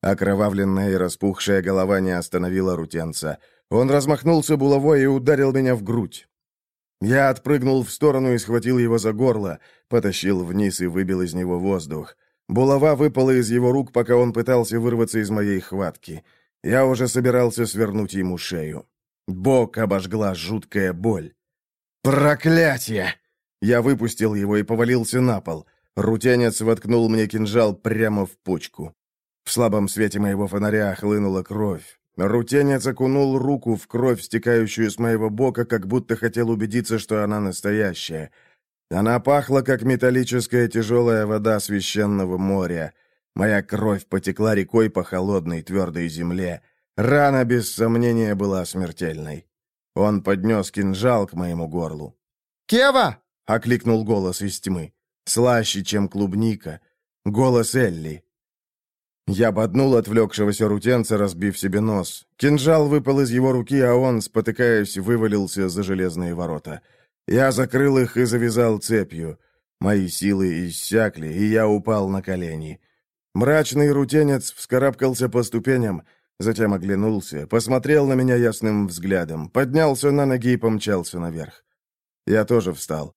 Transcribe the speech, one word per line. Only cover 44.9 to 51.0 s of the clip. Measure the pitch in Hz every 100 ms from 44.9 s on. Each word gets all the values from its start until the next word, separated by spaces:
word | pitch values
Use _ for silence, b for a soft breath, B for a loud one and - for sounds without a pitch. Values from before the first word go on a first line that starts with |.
| -
холодной, | 85 92 95 98 82 82
твердой | 78 95 90 82 85
земле. | 78 85 90 92 82 _ _ _ -
Рана, | 113 143 143 135
без | 120 120 110
сомнения, | - 113 117 120 117 110
была | 101 101 95 87
смертельной. | 95 90 78 87 78 76 73 _ _ _ _ _ -
Он | 104 104
поднес | 92 98 101 110 95
кинжал | - 98 95